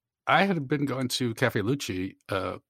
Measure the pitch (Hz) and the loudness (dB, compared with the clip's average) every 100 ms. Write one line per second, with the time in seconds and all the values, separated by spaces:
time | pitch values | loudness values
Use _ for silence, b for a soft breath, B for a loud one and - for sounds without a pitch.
0 | _ _ - 151 196 170 131 147 139 127 | _ _ 4 4 4 0 -2 -2 -2 -2
1 | 123 - 123 113 120 117 101 143 - 92 | -2 -2 -2 2 0 2 0 -2 -2 -4
2 | 92 - - 95 92 90 | -6 -8 -6 -4 -4 -8